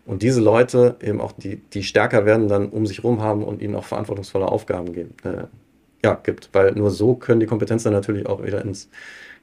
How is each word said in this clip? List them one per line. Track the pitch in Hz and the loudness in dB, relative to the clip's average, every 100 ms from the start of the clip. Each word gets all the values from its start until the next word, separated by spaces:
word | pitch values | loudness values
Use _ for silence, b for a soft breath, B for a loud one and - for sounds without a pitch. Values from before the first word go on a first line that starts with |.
und | - 95 | -10 -2
diese | 113 127 | 2 4
Leute | 107 113 123 127 123 - | 4 4 4 4 4 2
eben | 107 113 | -4 -4
auch, | 107 | -6
die, | - 98 104 | -8 -12 -12
die | - 101 | -10 -10
stärker | 101 107 104 120 104 | -2 2 2 4 4
werden, | 113 104 | 4 4
dann | 101 101 | 0 0
um | 110 107 | -2 -4
sich | 98 | -2
herum | 117 110 | -2 0
haben | 107 104 | 0 -2
und | 107 104 | -4 -6
ihnen | 104 101 | -6 -6
auch | |
verantwortungsvolle | - 104 104 101 98 98 95 | -6 -8 -6 -8 -6 -2 0
Aufgaben | 107 - 92 87 | -2 -2 -6 -6
geben, | 87 82 - | -10 -12 -10
äh, | 92 90 - - _ _ _ _ | -8 -8 -10 -18 _ _ _ _
ja, | 110 | 0
gibt. | 87 - - - | 0 -2 -6 -2
Weil | 98 98 | 2 4
nur | 104 104 | 2 0
so | 90 113 | 2 0
können | 123 - 117 | 0 2 2
die | 107 | 2
Kompetenzen | 110 104 113 113 | -2 -2 0 0
natürlich | 101 98 101 104 | 0 0 -4 -4
auch | 98 | -6
wieder | 101 101 | -4 -6
ins | 101 95 - B B B B B | -6 -8 -14 B B B B B